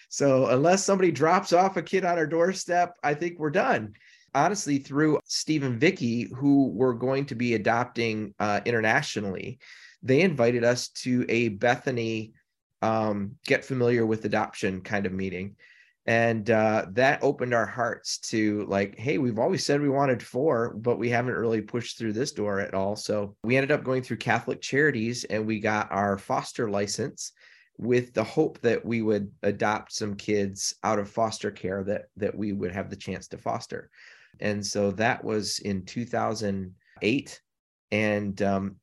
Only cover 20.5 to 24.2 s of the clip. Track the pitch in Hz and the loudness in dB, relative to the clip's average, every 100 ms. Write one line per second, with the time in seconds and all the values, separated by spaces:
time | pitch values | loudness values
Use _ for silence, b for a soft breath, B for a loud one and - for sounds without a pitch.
20.5 | 120 117 104 117 107 117 117 127 87 113 | 2 0 -2 -2 0 2 0 0 0 0
21.5 | 113 104 120 - - 113 104 147 - 104 | 0 -2 -6 -8 -6 -4 -2 -4 -4 -2
22.5 | 98 98 95 98 107 - 107 101 - 110 | -2 -2 -2 -2 -4 -2 -2 -4 -6 0
23.5 | 131 135 147 123 131 127 113 | 2 2 0 0 -2 -2 -4